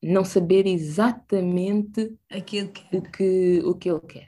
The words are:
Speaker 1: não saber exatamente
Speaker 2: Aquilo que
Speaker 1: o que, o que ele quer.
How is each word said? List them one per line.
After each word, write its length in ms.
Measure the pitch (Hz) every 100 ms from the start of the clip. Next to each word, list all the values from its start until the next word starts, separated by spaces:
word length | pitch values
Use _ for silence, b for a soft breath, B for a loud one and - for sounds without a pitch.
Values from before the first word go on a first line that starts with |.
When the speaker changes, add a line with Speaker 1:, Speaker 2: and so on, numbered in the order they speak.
Speaker 1:
não 220 | 160 190 190
saber 420 | 202 170 190 196
exatamente 1500 | 180 156 156 226 233 _ 196 180 180 185 208 208 214 220 226 _
Speaker 2:
Aquilo 400 | 196 185 208 196
que 280 | - - 190
Speaker 1:
o 40 |
que, 600 | 185 - 190 185 180 180
o 120 | - 180
que 140 | 185
ele 120 | 160
quer. 260 | - -